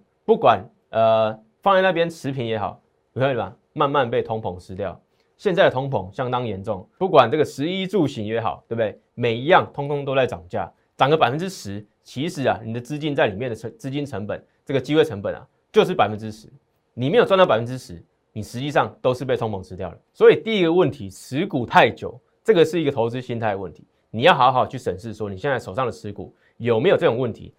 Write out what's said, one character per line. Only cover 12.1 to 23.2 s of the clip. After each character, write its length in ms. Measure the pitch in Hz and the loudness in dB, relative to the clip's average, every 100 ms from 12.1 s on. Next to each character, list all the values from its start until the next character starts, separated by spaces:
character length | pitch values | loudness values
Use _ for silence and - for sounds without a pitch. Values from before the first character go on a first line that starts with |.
| 127 165 | -8 -8
实 180 | - 120 | -2 -2
啊， 120 | 101 | -2
你 80 | 113 | -6
的 80 | 120 | -10
资 200 | 123 147 | -10 -8
金 160 | 151 143 | -4 -2
在 100 | 131 | -2
里 100 | 98 | -2
面 140 | 127 | -8
的 60 | 110 | -8
成-， 160 | 117 - | -12 -14
资 140 | 135 | -10
金 160 | 143 143 | -8 -8
成 220 | 98 104 | -8 -8
本， 160 | 92 - _ | -10 -14 _
这 80 | - | -6
个 80 | 135 | -4
机 160 | - 156 | 0 2
会 80 | |
成 160 | 139 101 | 2 -2
本 140 | 98 | -6
啊， 140 | 82 - _ _ | -8 -12 _ _
就 120 | 214 | 2
是 120 | 185 180 | 2 2
百 120 | 104 | 0
分 80 | 107 | -2
之 160 | 110 | -10
十。 160 | 104 - - _ _ _ | -14 -20 -20 _ _ _
你 160 | - 127 | -6 2
没 80 | 226 | 4
有 80 | 185 | 4
赚 100 | 190 | 4
到 80 | |
百 140 | 180 113 | 4 4
分 80 | 117 | -2
之 100 | 131 | -10
十， 240 | - 85 - _ _ | -12 -18 -20 _ _
你 120 | 110 | -12
实 160 | 98 120 | -10 -8
际 100 | 143 | -2
上 260 | 143 113 - | 0 -2 -2
都 140 | 131 127 | -2 -2
是 100 | 131 | -2
被 100 | 117 | -2
通 140 | 113 | -4
膨 140 | 98 | -6
吃 120 | 92 90 | -10 -12
掉 140 | 90 | -12
了。 80 | - _ | -12 _
所 160 | - 226 | 4 6
以 100 | 165 | 6
第 200 | 220 214 | 2 0
一 40 | |
个 80 | 165 | 2
问 200 | 175 156 | 4 2
题， 180 | - 98 | -2 -12
持 340 | - - 131 202 | -16 -8 -6 -4
股 180 | 139 113 | -4 2
太 240 | 175 127 | 4 4
久， 320 | - 92 - _ _ | 2 -10 -14 _ _
这 100 | - | 2
个 100 | 185 | 4
是 160 | 156 175 | 4 2
一 60 | 143 | -2
个 60 | |
投 180 | 117 117 | 0 -2
资 100 | |
心 200 | 127 | -4